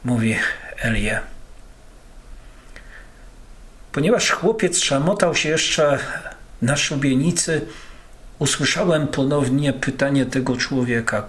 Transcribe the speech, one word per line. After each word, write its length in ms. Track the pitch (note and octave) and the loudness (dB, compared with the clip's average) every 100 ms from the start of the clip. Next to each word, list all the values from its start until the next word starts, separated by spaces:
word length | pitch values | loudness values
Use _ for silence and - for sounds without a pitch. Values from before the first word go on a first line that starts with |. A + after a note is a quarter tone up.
mówi 320 | B2 A#2+ A2+ A2 - - - - | -2 0 2 2 0 -4 -10 -4
Elie. 420 | A#2 G#2+ G#2 G#2+ - - - - - - - - - - - - - - - - - - - - - - - - - - - | -2 0 0 -2 -6 -12 -16 -18 -20 -20 -20 -20 -20 -20 -18 -18 -18 -20 -20 -20 -18 -20 -20 -20 -20 -20 -20 -20 -20 -20 -8
Ponieważ 380 | - E3 G#3 - | 0 2 4 2
chłopiec 480 | - F#3+ A3 F3+ - | 2 2 2 2 2
szamotał 560 | - C3+ D#3+ G3+ F3 | 2 2 2 4 2
się 140 | D3+ D3+ | 2 0
jeszcze 500 | D#3+ - - D3 C#3 - - - - - - | 0 0 4 4 2 -2 -8 -12 -16 -18 -2
na 140 | A#2+ C#3+ | 0 2
szubienicy, 920 | - C#3+ C#3 C3 D#3+ E3+ - D#3 - - - - - - - - | 0 0 2 4 2 2 0 0 -2 -12 -16 -18 -20 -20 -20 -2
usłyszałem 680 | C#3+ - C#3+ E3 F3 D#3 D3 | -2 0 0 2 2 2 2
ponownie 640 | - C3+ D3 B2+ C3+ D3 | 0 0 2 2 2 2
pytanie 540 | C3 - - C#3 C#3 C3 | 0 -4 0 2 2 2
tego 300 | C3+ C3 A#2+ | 0 0 -2
człowieka: 680 | - C3+ B2 A#2 A2+ G#2 | 0 0 0 0 0 -4